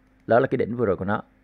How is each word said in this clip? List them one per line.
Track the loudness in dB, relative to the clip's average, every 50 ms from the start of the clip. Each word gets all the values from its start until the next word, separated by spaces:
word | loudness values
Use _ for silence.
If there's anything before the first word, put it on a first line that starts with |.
| _ _ _ _ _
Đó | 2 2 2
là | 4
cái | 2 0 -2
đỉnh | -2 -4 -2
vừa | -2 0
rồi | 0 0
của | -2 -2
nó, | -4 -4 -4 -6 -12 _ _